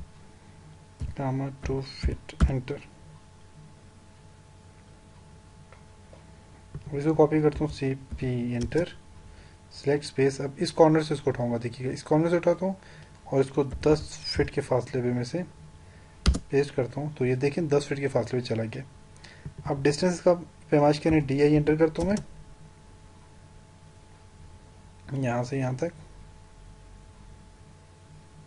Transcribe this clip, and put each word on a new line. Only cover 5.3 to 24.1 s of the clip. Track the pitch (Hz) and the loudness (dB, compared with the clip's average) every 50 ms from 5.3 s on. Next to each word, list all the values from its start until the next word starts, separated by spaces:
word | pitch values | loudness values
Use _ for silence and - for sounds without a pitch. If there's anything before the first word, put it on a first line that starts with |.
| - - - - - - - - - - - - - - - - - - - - - - - - - - - - - - - - 143 | -20 -20 -20 -20 -20 -20 -20 -20 -20 -20 -20 -20 -20 -20 -20 -20 -20 -20 -20 -20 -20 -20 -20 -20 -20 -20 -20 -16 -16 -14 -12 -8 -6
इसको | 143 143 160 156 | -2 0 2 4
कॉपी | 151 151 147 156 156 | 6 6 6 6 4
करता | 151 147 143 - | 2 2 2 0
हूँ, | 156 147 | -4 -4
सीपी | - - 135 135 135 135 - - - - 131 127 123 120 120 120 120 | -4 -4 -4 -4 -4 -4 -8 -12 -8 -6 -4 -4 -2 -2 -2 -4 -4
एंटर, | 120 117 110 - 156 175 - - - - - - - - - - - - - - - - - | -4 -4 -2 -2 -2 -2 -2 -6 -16 -20 -20 -20 -20 -20 -20 -20 -20 -20 -20 -20 -20 -20 -20
सिलेक्ट | - - - 139 147 147 - | -14 -6 -2 0 0 0 -2
स्पेस। | - - 131 135 139 135 - | -4 -2 0 2 2 0 -2
अब | 139 135 - - | -8 -8 -6 -4
इस | 175 - | -6 0
कॉर्नर | - 170 165 156 156 160 | 4 6 6 8 6 4
से | 156 156 151 | 2 0 -4
इसको | - - 135 | -2 -2 -2
उठाऊँगा, | 127 - 120 120 120 117 | -2 0 -2 -2 -2 -2
देखिएगा | 120 117 117 127 127 135 | -4 -6 -8 -6 -6 -6
इस | 143 139 | -6 -6
कॉर्नर | - - 156 156 165 170 | -2 2 2 2 4 4
से | 175 | 2
उठाता | 170 175 175 170 170 185 | 2 2 2 2 2 0
हूँ | 190 190 - - - - - - - - - - - | -4 -4 -6 -12 -20 -20 -20 -20 -20 -20 -16 -8 -2
और | 139 139 | 0 0
इसको | 135 135 - 151 143 | 0 0 0 -2 -2
दस | 131 - - - 147 151 147 - - - - - | -2 -2 0 2 2 2 2 0 -8 -14 -12 -10
फीट | - - - 139 139 | -6 -2 -2 -2 -2
के | - 143 | -2 -4
फासले | 135 - 131 123 - - - 127 | -2 0 0 -2 -2 -2 -4 -2
पे | 123 123 | -2 0
मैं | 123 123 120 | -2 -2 -4
से | - - 175 185 - - - - - - - - - - - - - - - - - - - - - | -4 -6 -6 -6 -8 -12 -20 -20 -20 -20 -20 -20 -20 -20 -20 -20 -20 -8 0 2 2 2 2 -2 -2
पेस्ट | 143 139 143 139 - | 0 0 0 0 0
करता | 139 120 117 - 139 | -4 -4 -4 -4 -6
हूँ। | 151 151 - | -8 -6 -4
तो | - 127 | -2 0
ये | 123 131 | 0 0
देखें | 127 143 143 143 185 170 143 | 2 0 0 0 0 0 2
दस | 143 143 143 - | 2 2 0 0
फीट | 143 139 | -4 -4
के | 139 131 | -2 -2
फासले | - 123 107 - 127 123 | 0 0 -2 0 -2 -4
पे | 120 | -2
चला | - 131 113 113 | -2 -4 -4 -4
गया। | 110 - 131 - - - - - - - - - - - - - - - - - | -6 -8 -10 -14 -14 -18 -20 -20 -20 -20 -20 -20 -20 -20 -18 -18 -18 -14 -10 -6
अब | 156 147 139 | -6 -4 0
डिस्टेंस | 139 147 147 - 185 180 175 - | 2 2 2 2 2 0 0 2
का | - 180 175 175 - - - - - - | 4 4 4 4 0 -12 -18 -14 -4 2
पैमाइश | 156 147 147 147 151 - | 4 6 6 6 4 4
करने | - 165 160 156 | 2 4 4 4
डीआई | 143 131 135 143 147 147 151 | 4 2 2 4 6 6 6
एंटर | 151 147 151 156 | 6 4 4 4
करता | 156 165 156 156 170 | 4 4 2 2 0
हूँ | 170 190 | -2 0
मैं | 208 180 - - - - - - - - - - - - - - - - - - - - - - - - - - - - - - - - - - - - - - | 0 -2 -4 -8 -16 -20 -20 -20 -20 -20 -20 -20 -20 -20 -20 -20 -20 -20 -20 -20 -20 -20 -20 -20 -20 -20 -20 -20 -20 -20 -20 -20 -20 -20 -20 -20 -20 -20 -20 -20